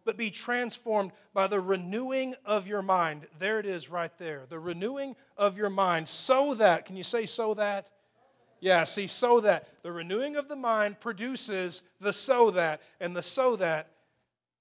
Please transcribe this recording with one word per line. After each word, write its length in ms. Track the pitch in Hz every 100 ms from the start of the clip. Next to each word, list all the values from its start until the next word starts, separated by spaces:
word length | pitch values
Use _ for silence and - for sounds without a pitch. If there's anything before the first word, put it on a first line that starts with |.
but 140 | 226 202
be 120 | 226
transformed 840 | - - 247 240 - 233 214 196 - _
by 140 | 196 190
the 140 | 202
renewing 760 | 185 190 175 214 254 262 262 254
of 220 | 208 214 190
your 160 | 208
mind." 460 | 190 185 165 151 151 151
There 220 | 190 220
it 60 | 202
is 220 | 180 143
right 280 | 175 165 -
there. 280 | 170 147 127
The 120 | 160
renewing 560 | 170 170 214 277 277 233 _ -
of 200 | 202 190
your 140 | 208
mind, 380 | 196 190 165 160
so 460 | - - 262 285
that, 300 | 226 208 165
can 120 | - 190
you 80 |
say 220 | 175 233 214
"so 280 | - 220
that"? 380 | 208 208 196 - _ _ _ _ _ _ _
Yeah, 240 | 185 180
see, 220 | 160 - 196
so 340 | - 240 240
that. 420 | 214 165 - _
The 100 | 170
renewing 420 | 170 170 208 285
of 140 | 294 277
the 80 | 285
mind 420 | 240 220 208 208
produces 840 | 233 196 247 262 - 190 180 - - _
the 120 | 202
"so 360 | - - 247 233
that," 300 | 180 165 151 - -
and 160 | 175
the 80 | 175
"so 320 | - - 254 214
that" 380 | 175 156 160 _ _ _ _ _ _ _